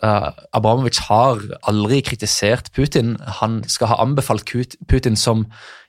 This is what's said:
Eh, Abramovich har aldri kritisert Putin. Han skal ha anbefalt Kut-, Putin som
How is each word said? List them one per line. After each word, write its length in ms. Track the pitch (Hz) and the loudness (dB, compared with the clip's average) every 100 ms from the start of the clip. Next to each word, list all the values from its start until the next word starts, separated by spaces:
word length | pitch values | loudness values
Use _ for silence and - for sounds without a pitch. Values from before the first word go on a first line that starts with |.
Eh, 300 | 110 104 73 - - | 0 0 -2 -8 -4
Abramovich 460 | 120 107 120 123 - - | 0 2 2 0 -2 2
har 320 | 110 131 113 104 - - | 4 4 2 -6 -8 -2
aldri 320 | 107 104 135 | 0 2 0
kritisert 680 | - 123 107 - 101 123 - | 0 -6 -4 0 2 0 -2
Putin. 440 | - 151 - 117 113 - - | -2 0 2 0 -4 -8 -4
Han 200 | 110 113 107 | -2 -2 -4
skal 240 | - 113 | -2 0
ha 80 | - | 2
anbefalt 440 | 123 143 - 107 - | 2 0 0 -2 -2
Kut-, 280 | 120 123 - - | -4 -6 -8 0
Putin 280 | 131 127 107 | 2 2 0
som 300 | - 110 107 - - - | 2 0 -2 -8 -20 -20